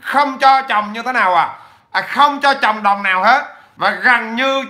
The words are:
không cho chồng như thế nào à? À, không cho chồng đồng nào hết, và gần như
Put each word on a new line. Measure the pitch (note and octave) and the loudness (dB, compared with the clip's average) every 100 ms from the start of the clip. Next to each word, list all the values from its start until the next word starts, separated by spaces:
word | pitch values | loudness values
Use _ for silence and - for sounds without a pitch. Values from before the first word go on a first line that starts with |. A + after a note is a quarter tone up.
không | - C4+ C#4+ C4 | -4 -2 -2 2
cho | C4+ C4+ | 4 4
chồng | C4 G#3 G#3 | 2 -4 -4
như | A3+ | -6
thế | A#3+ | -4
nào | B3 F#3+ | 0 2
à? | F3 D3 - - _ _ | 2 0 -6 -20 _ _
À, | F#3+ | -6
không | - B3 D4 C#4+ | -2 0 0 2
cho | C#4 | 0
chồng | C4+ A3+ G#3+ | 0 -2 0
đồng | G#3 G3+ | 0 0
nào | G3 F#3 | 0 2
hết, | G#3 C4+ - - _ | 2 2 0 -14 _
và | - F#3+ | -4 -4
gần | F#3+ A3 A#3+ A3+ | 0 0 0 -2
như | A#3 C4+ C4+ | -2 -2 -2